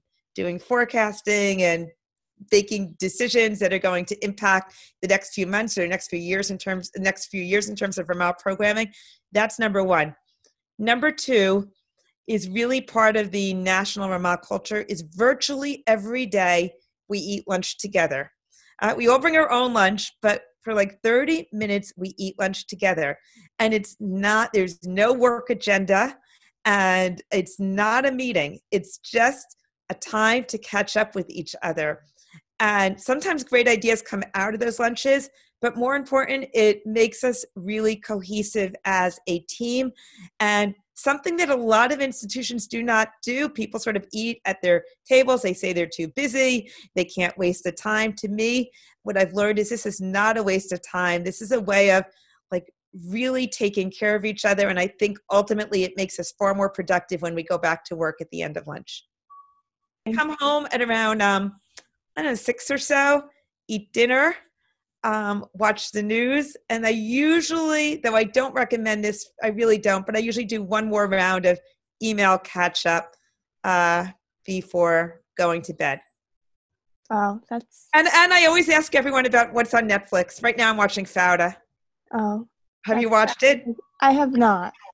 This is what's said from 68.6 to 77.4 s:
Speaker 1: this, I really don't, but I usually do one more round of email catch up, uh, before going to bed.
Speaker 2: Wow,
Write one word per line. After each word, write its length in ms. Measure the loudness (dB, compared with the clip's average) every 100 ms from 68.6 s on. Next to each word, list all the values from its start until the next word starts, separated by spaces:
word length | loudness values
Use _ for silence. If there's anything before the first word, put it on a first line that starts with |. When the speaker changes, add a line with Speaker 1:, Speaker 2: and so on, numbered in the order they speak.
| -2 -2 -2 -2
Speaker 1:
this, 260 | -2 -6 -10 -6
I 60 | -4
really 280 | 0 2 4
don't, 280 | 2 0 0
but 100 | -2
I 40 |
usually 260 | -2 -4 -4
do 180 | -6
one 240 | -4 -2 0
more 200 | 0 2
round 380 | 2 2 2 2
of 140 | 0 -4 _ _ -8
email 360 | -4 2 4 4
catch 480 | 0 -2 -2 0 0
up, 300 | 0 -2 _ _ _ _ _
uh, 440 | 0 2 4 2 -2 -10 _ _ -8
before 760 | -8 -4 0 2 2 0 -6 _ -2
going 240 | 0 0
to 100 | -6
bed. 260 | -4 -4 -4 _ _ _ _ _ _ _ _ _ _ -6
Speaker 2:
Wow, 320 | -2 -2 -4